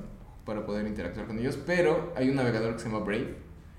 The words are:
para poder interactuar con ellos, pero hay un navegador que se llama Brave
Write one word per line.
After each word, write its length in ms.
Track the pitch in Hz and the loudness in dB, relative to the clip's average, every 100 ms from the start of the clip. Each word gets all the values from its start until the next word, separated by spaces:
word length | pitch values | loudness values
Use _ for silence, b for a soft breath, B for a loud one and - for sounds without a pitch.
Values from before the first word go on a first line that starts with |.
| - - - - - | -8 -14 -16 -14 -6
para 200 | 107 101 | -6 -2
poder 220 | 104 107 | -2 -2
interactuar 400 | 98 87 110 107 | -2 -4 -4 -4
con 100 | 107 | -2
ellos, 180 | 131 - - | -2 -2 2
pero 480 | 175 165 165 - - | 4 6 4 2 2
hay 120 | 131 | 4
un 60 | 135 | 4
navegador 380 | 123 110 113 | 4 4 0
que 60 | 117 | 0
se 100 | 120 | -2
llama 140 | 107 98 | -2 0
Brave 460 | 110 - - - - B | 0 -2 -6 -12 -16 B